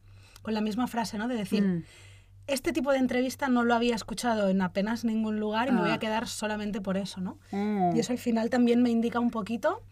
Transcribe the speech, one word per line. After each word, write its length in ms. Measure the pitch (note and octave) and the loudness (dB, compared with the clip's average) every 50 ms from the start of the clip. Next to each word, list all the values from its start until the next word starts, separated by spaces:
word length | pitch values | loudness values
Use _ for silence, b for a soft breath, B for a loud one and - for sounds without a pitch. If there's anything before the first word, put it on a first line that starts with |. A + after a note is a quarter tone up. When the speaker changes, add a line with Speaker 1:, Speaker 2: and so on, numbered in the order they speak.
| B B B B B B B B | B B B B B B B B
Speaker 1:
con 120 | - G#3+ A3 | -6 -4 -2
la 60 | G#3+ | -2
misma 260 | G#3+ G#3+ G3+ A#3 B3 | -2 -2 -2 -2 -2
frase, 320 | B3 - A#3 A3+ F#3+ - G3+ | -2 -2 -2 -4 -4 -4 -4
¿no? 100 | G#3+ B3 | -4 -4
De 60 | B3+ | -2
decir, 260 | A3+ G3+ - G3+ G3+ | -4 -2 0 0 2
Speaker 2:
Mm. 220 | G3+ F#3+ F3+ E3 B B B B B B B B B B - - - | 2 2 2 0 B B B B B B B B B B -20 -12 -6
Speaker 1:
"Este 260 | - C#4 C4 - F4 | -4 -4 -2 -2 -2
tipo 180 | - D#4+ B3+ C#4+ | -2 0 2 2
de 60 | C4+ C4 | 2 4
entrevista 500 | B3+ B3 B3 B3 B3+ C4 B3+ - C#4+ C4 | 2 2 2 0 0 -2 -2 -2 0 2
no 160 | B3 A#3+ A#3 | 2 4 4
lo 100 | A#3+ A#3+ | 4 4
había 200 | A3+ A#3+ A#3+ A#3 | 4 2 2 0
escuchado 540 | F#3+ - - A3+ - - B3 A3+ G#3+ G3+ F#3+ | 0 -4 -6 -8 -4 -2 0 0 2 2 2
en 120 | F#3+ G3 | 2 2
apenas 420 | F#3+ F3+ - G3+ G3 A3 A#3 A3+ - | 2 0 0 -2 -2 -2 -2 -2 -2
ningún 340 | A#3 A3 A3 A3 G#3+ G#3+ G#3+ | -2 0 0 0 0 -2 -2
lugar 280 | G#3+ G#3+ G#3+ A3 A#3+ C4+ | -2 -2 -2 0 0 2
y 40 | |
me 80 | B3+ F#3 | 2 2
voy 100 | F3 - | 2 2
a 40 | A3+ | 0
Speaker 2:
Ah. 40 | F#3+ | -2
Speaker 1:
quedar 280 | A3+ A3 G#3+ A3+ B3 | -2 -2 -2 -2 -2
solamente 540 | - - - A3 G#3+ G#3+ G#3+ G#3 G#3+ G3 A3+ | -4 -6 -6 -4 -4 -4 -4 -4 -4 -6 -4
por 160 | G3 G3 F#3 | -4 -4 -2
eso", 240 | G3 G3+ F#3+ - F#3+ | -2 -4 -6 -6 -8
¿no? 180 | F3+ G3 D#4+ b b b | -8 -8 -8 b b b
Speaker 2:
Mm. 440 | - G3 G3+ G#3 G#3 G3+ F3+ F3 E3+ | -4 -2 -2 0 2 2 2 2 2
Speaker 1:
Y 40 | A3+ | 2
eso 120 | A3+ - | 0 0
al 60 | B3 A#3+ | -2 -4
final 320 | - B3 A3+ A3+ A3 A#3 | -2 0 0 0 0 2
también 320 | B3+ B3 B3 A#3 A#3+ A#3+ | 2 4 4 4 6 4
me 80 | B3 A#3+ | 4 4
indica 300 | A#3 A3+ A3+ A#3 - A#3+ | 4 2 2 0 0 0
un 100 | A#3+ A#3+ | 0 0
poquito 520 | A#3+ A3+ G3 G3 A#3 A#3 - D#4 F#4+ A#4 - b | -2 -2 -4 -4 -4 -2 0 -2 -2 -2 -6 b